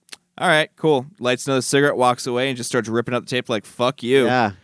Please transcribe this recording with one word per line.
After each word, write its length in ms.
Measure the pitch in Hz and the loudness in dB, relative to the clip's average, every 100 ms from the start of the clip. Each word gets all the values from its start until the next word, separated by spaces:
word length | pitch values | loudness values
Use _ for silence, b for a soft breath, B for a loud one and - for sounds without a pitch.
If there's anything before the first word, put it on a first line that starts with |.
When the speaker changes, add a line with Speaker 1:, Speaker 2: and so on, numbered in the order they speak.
| _ - _ - | _ -20 _ -6
Speaker 1:
"All 100 | 180 | 0
right, 220 | 156 156 _ | 0 0 _
cool." 280 | 156 139 135 - | 0 0 -2 -6
Lights 260 | 120 127 - | -2 -2 -2
another 140 | 135 | -2
cigarette, 340 | - 139 143 101 | 2 2 2 2
walks 280 | 123 123 131 | 0 0 -4
away, 200 | 123 135 | -4 -4
and 60 | 123 | -4
just 120 | 113 | -4
starts 180 | 127 110 | -2 -2
ripping 240 | 113 117 | -2 -2
up 100 | 123 92 | -4 -4
the 40 | |
tape 180 | 127 123 | -6 -4
like, 160 | 110 - | -6 -6
"Fuck 380 | - 123 135 | -4 -4 -2
you." 220 | 117 135 120 | 2 2 4
Speaker 2:
Yeah, 260 | 127 110 95 | 2 0 -2